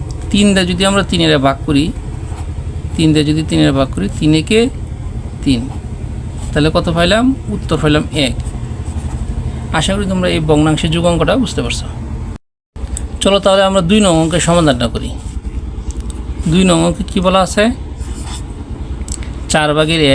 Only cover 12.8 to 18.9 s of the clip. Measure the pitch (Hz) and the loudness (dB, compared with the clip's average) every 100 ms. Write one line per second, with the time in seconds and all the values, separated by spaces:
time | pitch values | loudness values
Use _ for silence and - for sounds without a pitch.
12.8 | - - - - 196 196 196 196 190 196 | -8 -6 -8 -2 -2 2 2 4 4 2
13.8 | 170 214 202 165 160 170 170 170 156 123 | 4 4 4 4 2 0 2 4 4 2
14.8 | 117 110 - - - - - - - - | 0 -2 -6 -8 -8 -8 -6 -8 -8 -8
15.8 | - - - - - - 170 170 185 165 | -8 -8 -8 -8 -8 -4 2 4 4 4
16.8 | 170 165 185 196 180 190 180 - 214 262 | 2 0 -2 0 2 4 2 2 2 0
17.8 | - - - - - - - - - - | -8 -8 -8 -8 -8 -8 -10 -10 -10 -10
18.8 | - | -8